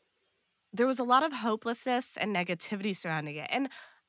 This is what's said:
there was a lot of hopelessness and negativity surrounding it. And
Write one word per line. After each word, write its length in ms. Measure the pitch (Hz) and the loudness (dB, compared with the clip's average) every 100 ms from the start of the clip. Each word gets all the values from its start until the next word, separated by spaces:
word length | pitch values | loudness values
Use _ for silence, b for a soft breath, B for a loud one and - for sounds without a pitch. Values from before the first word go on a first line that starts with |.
| _ _ _ _ _ _ _ | _ _ _ _ _ _ _
there 160 | 202 254 | 2 2
was 120 | 262 | 4
a 40 | |
lot 200 | 240 254 | 4 6
of 100 | 311 | 4
hopelessness 840 | 262 226 220 233 233 - 247 - - | 0 -2 -2 -2 -4 0 0 0 -4
and 180 | 196 190 | -2 0
negativity 600 | 180 170 - 208 202 185 | 0 -2 -4 -4 -2 -4
surrounding 400 | 175 156 - 196 | -2 -4 -4 -8
it. 140 | - | -4
And 180 | 247 269 B B B | -2 -2 B B B